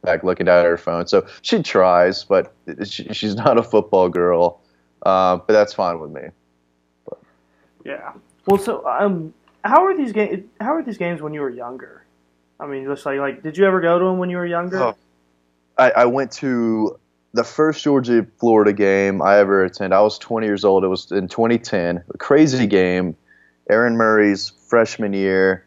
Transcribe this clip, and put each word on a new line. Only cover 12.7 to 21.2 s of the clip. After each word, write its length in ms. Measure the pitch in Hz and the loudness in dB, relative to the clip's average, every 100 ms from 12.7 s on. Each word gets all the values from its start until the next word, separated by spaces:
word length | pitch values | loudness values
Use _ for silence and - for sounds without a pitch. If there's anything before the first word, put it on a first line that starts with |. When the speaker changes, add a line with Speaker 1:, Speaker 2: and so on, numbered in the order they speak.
| 139 | -10
Speaker 2:
just 220 | 135 139 151 | -8 -8 -6
like, 120 | 139 | -4
like, 240 | 139 135 | -6 -6
did 140 | 156 151 | -12 0
you 80 | 196 | 2
ever 140 | 185 | 2
go 180 | 170 175 | 2 2
to 60 | 185 | 0
'em 120 | 185 | -2
when 100 | 180 | -4
you 80 | 180 | -4
were 100 | 175 | -4
younger? 360 | 170 180 185 | -4 -4 -2
Speaker 1:
Oh. 120 | 120 107 _ _ _ _ _ _ _ - | -4 -4 _ _ _ _ _ _ _ 2
I, 120 | 127 | 2
I 120 | 113 123 | 4 2
went 240 | 131 135 | 2 -4
to 680 | - 139 123 117 110 107 - _ _ _ | -6 -4 -2 0 0 -2 -6 _ _ _
the 100 | 107 | -4
first 400 | 117 - 156 151 | -4 0 0 0
Georgia-Florida 880 | 151 139 120 117 110 _ 117 110 104 | 0 0 2 0 0 _ 4 4 4
game 480 | 101 98 98 98 98 | 2 2 2 0 0
I 160 | 82 101 | 4 4
ever 240 | 101 98 | 6 2
attended. 300 | 92 - 95 | 0 -4 0
I 60 | 95 | 2
was 180 | 107 - | 2 0
twenty 280 | - 113 110 | -8 -6 -2
years 180 | 101 | 0
old. 180 | 104 95 | 2 2
It 60 | 95 | 2
was 240 | 92 - | -4 -4
in 160 | 98 | -6